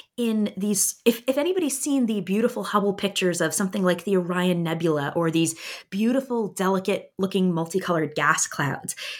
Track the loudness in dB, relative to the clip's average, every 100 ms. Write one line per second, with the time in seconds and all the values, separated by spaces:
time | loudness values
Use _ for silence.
0 | -12 -4 0 2 0 -2 -2 0 0 -4
1 | -6 -6 -2 0 0 0 -2 -2 -2 0
2 | 0 -2 -2 0 0 -2 -2 0 0 0
3 | -2 0 0 2 0 0 -2 0 2 0
4 | 2 0 2 0 2 2 0 0 2 2
5 | 0 0 2 4 2 0 -10 -14 -8 0
6 | 2 2 0 -2 -2 0 2 2 2 -2
7 | -2 -4 0 2 2 2 0 -2 0 0
8 | 0 0 2 2 0 -2 -2 -2 -6 -10
9 | -10